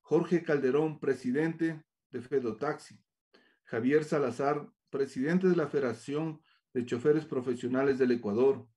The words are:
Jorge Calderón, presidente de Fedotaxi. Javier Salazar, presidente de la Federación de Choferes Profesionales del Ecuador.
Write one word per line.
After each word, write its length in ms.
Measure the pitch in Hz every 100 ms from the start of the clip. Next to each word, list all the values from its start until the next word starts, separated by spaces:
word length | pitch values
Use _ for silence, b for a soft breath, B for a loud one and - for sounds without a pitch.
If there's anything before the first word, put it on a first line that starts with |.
Jorge 420 | - 156 165 175
Calderón, 560 | 165 143 127 139 156 151
presidente 840 | 139 127 127 135 165 165 165 151 _ _ _
de 100 | 120
Fedotaxi. 760 | 110 139 120 110 143 147 - - _ _ _ b b b
Javier 400 | _ 117 123 151
Salazar, 680 | 151 156 127 117 139 147 - _ _
presidente 560 | 135 135 135 139 180 185
de 80 | 170
la 120 | 147
Federación 760 | 147 127 113 - 143 160 156 b b _
de 120 | 127 123
Choferes 400 | 123 151 151 151
Profesionales 720 | 131 127 120 123 131 139 127
del 140 | 127
Ecuador. 560 | 120 104 104 135 131 -